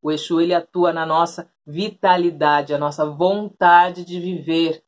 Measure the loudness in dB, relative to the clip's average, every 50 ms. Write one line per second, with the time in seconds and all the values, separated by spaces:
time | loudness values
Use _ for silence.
0 | _ -4 -6 -4 -4 -2 0 0 2 2 0 -2 -2 _ _ 0 0 0 0 -2
1 | -4 0 0 0 0 0 -2 -12 -16 _ _ _ _ -12 -8 -6 -6 -6 -6 _
2 | 2 2 2 4 2 -2 -2 0 0 2 2 2 0 -2 -4 -2 -2 -4 -2 -2
3 | -4 -4 -2 -2 0 0 0 -2 -6 -10 -6 _ 4 6 6 6 6 4 0 -8
4 | -12 -10 -10 -8 -6 -6 -8 -8 -6 -2 -2 0 0 -2 -2 -6 _